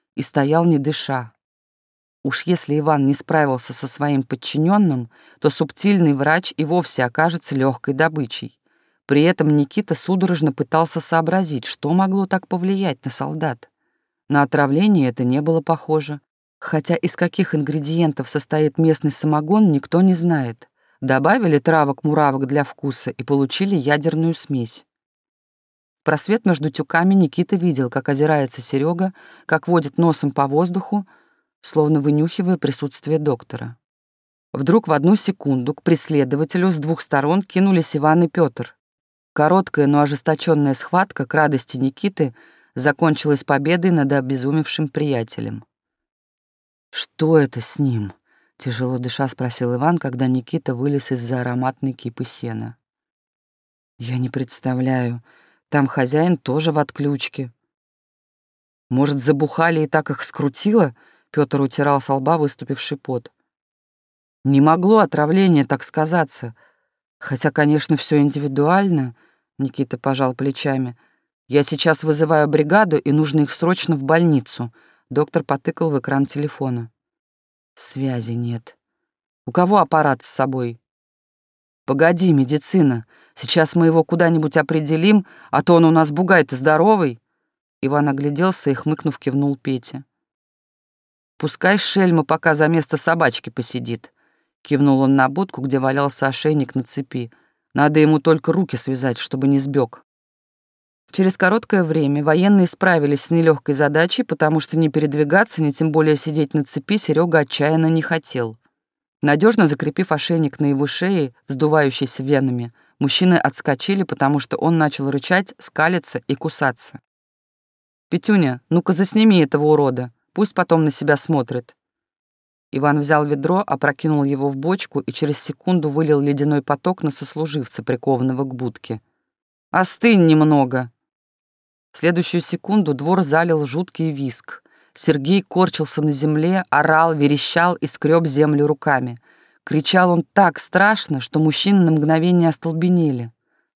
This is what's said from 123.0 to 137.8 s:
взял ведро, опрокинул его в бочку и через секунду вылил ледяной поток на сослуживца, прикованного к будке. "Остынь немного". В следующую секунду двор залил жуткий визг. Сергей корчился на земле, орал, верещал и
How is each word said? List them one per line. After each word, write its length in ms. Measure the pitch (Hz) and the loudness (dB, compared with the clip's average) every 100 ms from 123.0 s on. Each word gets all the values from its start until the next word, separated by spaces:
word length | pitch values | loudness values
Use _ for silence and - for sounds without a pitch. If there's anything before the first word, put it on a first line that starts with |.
взял 220 | 143 151 | 2 2
ведро, 400 | 147 147 139 185 - | 2 0 0 0 -2
опрокинул 580 | 135 143 143 160 147 | -2 -2 0 0 0
его 260 | 139 139 143 | 0 0 -2
в 80 | 135 | -2
бочку 420 | 156 196 - 147 | -2 -4 -4 -8
и 120 | 131 | -6
через 260 | 123 151 147 | -4 -4 -2
секунду 520 | - - - 180 151 | -6 -6 -2 0 0
вылил 300 | 143 156 147 | 0 2 2
ледяной 440 | 143 139 147 147 | 2 0 0 0
поток 400 | 135 143 180 185 | 0 -2 -2 -2
на 80 | 156 | -4
сослуживца, 720 | - 139 - 156 147 120 - | -4 -8 -6 -6 -6 -8 -8
прикованного 640 | 113 120 - 131 127 127 139 | -6 -4 -2 0 -2 -2 -6
к 100 | 127 | -6
будке. 440 | 127 117 - 110 - _ _ _ _ _ _ | -8 -10 -12 -12 -12 _ _ _ _ _ _
"Остынь 560 | 165 185 - 233 208 165 | 0 0 2 4 6 6
немного". 640 | 156 156 147 131 127 123 - _ _ _ _ _ _ _ _ _ | 6 6 4 2 -2 -6 -12 _ _ _ _ _ _ _ _ _
В 80 | - | -4
следующую 420 | 165 175 170 175 | 0 0 0 -2
секунду 540 | - 170 - 214 156 135 | -4 -6 0 0 2 -2
двор 260 | 143 185 | 0 0
залил 420 | 156 156 170 160 143 | 2 2 2 0 -2
жуткий 420 | 143 - - 165 | -4 -8 -4 -6
визг. 540 | 143 135 117 - - _ _ _ - | -4 -6 -8 -12 -20 _ _ _ -4
Сергей 480 | - 147 139 196 | 0 0 2 0
корчился 580 | - 180 185 - 151 - | 0 0 0 0 -6 -2
на 100 | 151 | -2
земле, 540 | 139 156 151 165 190 - | 0 -2 0 0 -2 0
орал, 420 | 139 151 160 165 | 0 2 4 2
верещал 640 | 156 143 143 - 175 175 | 2 2 2 0 0 0
и 100 | 175 | 0